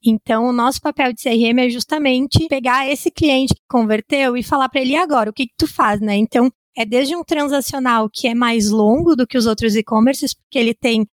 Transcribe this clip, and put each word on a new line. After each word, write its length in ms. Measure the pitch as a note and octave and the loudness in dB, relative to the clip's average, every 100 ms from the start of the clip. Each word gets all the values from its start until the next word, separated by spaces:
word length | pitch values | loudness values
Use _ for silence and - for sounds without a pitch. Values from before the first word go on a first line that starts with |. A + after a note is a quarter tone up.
Então, 420 | A#3+ A3 - A3+ B3 | 0 -2 -2 -2 0
o 60 | |
nosso 300 | A#3+ A#3+ B3+ | 0 0 -2
papel 320 | D4+ D4 B3+ | -6 -2 -2
de 80 | A#3 | -2
C 80 | C4+ | -2
R 160 | A#3 A#3 | 2 2
M 180 | A#3+ B3+ | 2 0
é 20 | |
justamente 760 | A#3+ - D#4 C#4 B3+ C4+ - D#4+ | -2 -4 -2 0 0 2 0 0
pegar 420 | C4+ B3 B3+ C4+ | -2 0 0 -2
esse 220 | D4 E4+ | -2 -4
cliente 420 | - D4+ C4 C4 | 0 0 2 0
que 80 | - _ | -4 _
converteu 640 | B3 A3 G#3+ - C#4+ C4+ B3 | -2 0 -2 -2 -2 0 -2
e 60 | |
falar 280 | - C#4+ C4 | -4 -2 -2
pra 120 | C#4 | -2
ele: 120 | B3+ | -2
"E 40 | D4+ | -2
agora, 320 | F4 C4+ G#3+ | 0 0 -2
o 40 | |
que 120 | G#3+ B3+ | -4 -8
que 80 | - | -4
tu 120 | D#4+ | -4
faz?", 340 | - B3 G#3 | 0 0 0
né? 140 | G#3+ G3+ | 0 0
Então, 360 | A3 B3 B3+ _ _ - | 0 2 0 _ _ -8
é 80 | |
desde 320 | A3 A#3+ C#4 F4 | -2 0 0 -4
um 80 | |
transacional 880 | D#4+ D#4 C#4+ C#4 - C#4 B3+ A#3 G#3+ | -4 -2 0 -2 -4 -4 0 0 0
que 160 | - A3+ | -4 -4
é 60 | |
mais 380 | A#3 A#3+ A#3 G#3 | 0 0 2 2
longo 440 | A3 G#3 C4 E4+ C#4+ | 2 4 4 2 2
do 120 | B3 | 0
que 100 | C4 | 0
os 80 | A3+ | 0
outros 300 | A3 A3+ G#3 | 0 0 0
e-commerces, 580 | G#3+ A3 A#3 C4 C#4 | 0 2 2 2 -4
porque 240 | - _ C4 | -8 _ -2
ele 160 | A#3 | -2
tem 320 | A3+ B3 A3+ G#3 | 0 0 0 -2